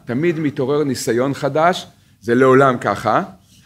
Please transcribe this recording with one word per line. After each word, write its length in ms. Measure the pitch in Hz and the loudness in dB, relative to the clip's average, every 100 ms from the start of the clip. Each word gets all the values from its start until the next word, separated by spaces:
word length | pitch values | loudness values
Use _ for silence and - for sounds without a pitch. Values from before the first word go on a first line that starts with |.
תמיד 340 | - 123 175 160 | -8 -4 -2 -2
מתעורר 460 | 151 - 127 147 | -4 -4 -2 -2
ניסיון 500 | 147 120 - 117 135 | -2 -4 -4 -2 -2
חדש, 520 | 131 143 147 170 185 - _ _ _ | -2 -4 0 0 -2 -8 _ _ _
זה 140 | 98 | -2
לעולם 440 | 123 131 131 139 123 | 2 4 6 4 2
ככה, 440 | 123 98 107 127 190 - _ _ | -2 -2 0 -2 -2 -10 _ _